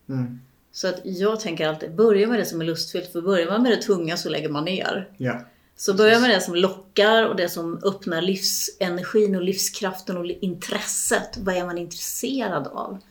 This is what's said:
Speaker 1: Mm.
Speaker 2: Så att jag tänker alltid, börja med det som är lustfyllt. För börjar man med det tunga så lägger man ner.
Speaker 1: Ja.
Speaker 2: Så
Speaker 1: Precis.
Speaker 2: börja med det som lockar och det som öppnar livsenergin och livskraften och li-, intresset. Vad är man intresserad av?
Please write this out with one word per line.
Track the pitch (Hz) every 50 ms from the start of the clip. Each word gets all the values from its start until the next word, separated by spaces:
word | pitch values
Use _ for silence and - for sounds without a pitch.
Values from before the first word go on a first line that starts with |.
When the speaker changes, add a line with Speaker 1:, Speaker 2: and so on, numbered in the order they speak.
| _ -
Speaker 1:
Mm. | 135 131 123 117 120 - - _ _ _ _ _
Speaker 2:
Så | - - - 185
att | 180 180 -
jag | 190 190 175 196 208 220 220
tänker | - 196 165 165 165 156
alltid, | 156 156 - - 165
börja | 175 220 233 208 196 202 226
med | 247 220
det | 175
som | - 160 165
är | 160
lustfyllt. | 165 160 165 - - - 185 180 -
För | - 175
börjar | 170 185 196 180 165 165
man | 196 220 247
med | 254
det | 214 180
tunga | 180 - 202 180 170 156 170 180
så | - 180
lägger | 151 143 147 151
man | 147 147 151
ner. | 170 190 180 - 175 185 202 190 - - -
Speaker 1:
Ja. | 135 123 117 - - - _ _ _ _ _
Speaker 2:
Så | - - -
Speaker 1:
Precis. | 190 190
Speaker 2:
börja | 214 214 226 233
med | 247 254
det | 214 185
som | 185 - 175
lockar | 170 190 196 - - - _ - - 202 214 226 226 220 -
och | -
det | 190 180 175
som | - 180 170 165 170 170 -
öppnar | 202 190 - - - 170 160
livsenergin | 180 190 196 190 - - - - - - - - 190 180 175 175 180 - - 214 214 196 190
och | 185
livskraften | 180 185 196 - - - - - 214 185 185 - - - 185 175
och | 175
li-, | 175 175 -
intresset. | - 185 170 170 - - - 196 - - - - - - 151 - - - - -
Vad | 190 190 185
är | 180 180
man | 175 170 175
intresserad | 175 165 - - - - - - - 247 269 269 226 202 175 147 131 -
av? | - - - - 196 190 - _